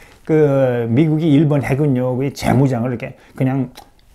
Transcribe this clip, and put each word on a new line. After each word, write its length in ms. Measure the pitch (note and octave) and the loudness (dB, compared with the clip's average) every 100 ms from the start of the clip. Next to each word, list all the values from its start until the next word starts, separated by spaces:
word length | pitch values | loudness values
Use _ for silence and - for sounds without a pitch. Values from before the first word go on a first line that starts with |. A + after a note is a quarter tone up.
| - - | -20 -16
그 640 | - D#3 D3 C#3 C3 B2 A#2 | -2 2 2 2 0 0 0
미국이 400 | A#2 D#3 D3+ E3 | 2 2 0 2
일본 320 | C#3 C#3+ D3 | 4 4 0
해군력의 720 | - C3+ D3+ B2+ B2+ B2+ C#3 | -2 -2 0 0 -2 -4 -6
재무장을 540 | - - A#2+ C#3 A#2+ B2 | -4 -2 2 2 0 -4
이렇게 280 | A#2 C3+ - - | -6 -10 -16 -20
그냥 360 | - B2+ C3+ B2+ - - _ _ | -4 -2 -2 -6 -10 -20 _ _